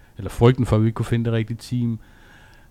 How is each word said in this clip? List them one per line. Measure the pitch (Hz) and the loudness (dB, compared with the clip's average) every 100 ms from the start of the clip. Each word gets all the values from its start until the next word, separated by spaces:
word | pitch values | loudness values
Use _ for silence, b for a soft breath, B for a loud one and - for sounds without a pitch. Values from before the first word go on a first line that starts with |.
| b b | b b
eller | 95 | -8
frygten | - 120 131 117 | 4 4 4 2
for, | 110 | 2
at | |
vi | 113 | 2
ikke | |
kunne | 113 117 | 0 -2
finde | 117 | -2
det | 117 | 0
rigtige | 113 107 117 | -2 -4 -8
team. | - 123 120 110 B B B B B B B | -8 -4 -4 -6 B B B B B B B